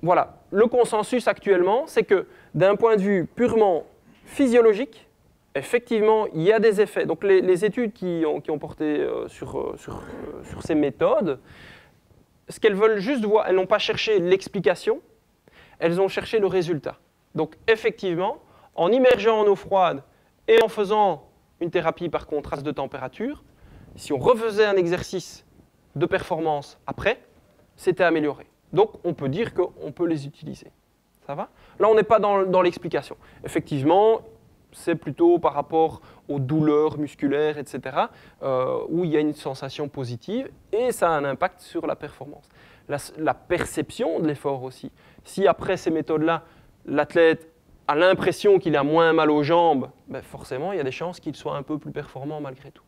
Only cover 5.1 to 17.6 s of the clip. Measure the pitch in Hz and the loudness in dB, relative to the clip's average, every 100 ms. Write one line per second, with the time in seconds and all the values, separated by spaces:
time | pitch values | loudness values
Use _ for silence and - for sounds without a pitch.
5.1 | _ _ _ _ - 135 240 240 226 214 | _ _ _ _ -10 -4 -4 -2 0 4
6.1 | 220 214 160 165 220 220 202 202 - 165 | 2 0 -2 2 4 4 4 0 0 -2
7.1 | 165 202 190 185 180 214 202 233 - 185 | -2 4 4 4 2 0 -2 -4 -4 -6
8.1 | 170 160 147 147 151 151 - 156 147 139 | -2 -2 -4 -6 -8 -8 -6 -4 -2 -2
9.1 | 117 - - 127 - - - - - - | -4 -8 -12 -10 -8 -8 -10 -14 -16 -14
10.1 | - - - - - - 160 147 - 165 | -14 -14 -16 -16 -14 -2 0 0 0 0
11.1 | 294 190 131 - - - - _ _ _ | 2 0 -6 -10 -20 -20 -20 _ _ _
12.1 | _ _ _ _ - 220 196 220 214 190 | _ _ _ _ 0 0 4 2 2 -2
13.1 | 277 208 214 - 185 185 214 - 214 - | -2 2 0 2 0 2 0 0 -4 0
14.1 | 214 170 190 - 208 185 175 - 262 _ | 0 2 0 0 -2 -2 0 -2 -4 _
15.1 | _ _ _ _ _ - _ 170 175 190 | _ _ _ _ _ -20 _ -2 0 0
16.1 | 190 - 226 196 185 165 160 - - _ | -2 -4 0 0 0 -2 -4 -6 -14 _
17.1 | _ _ - 156 - | _ _ -6 -6 -6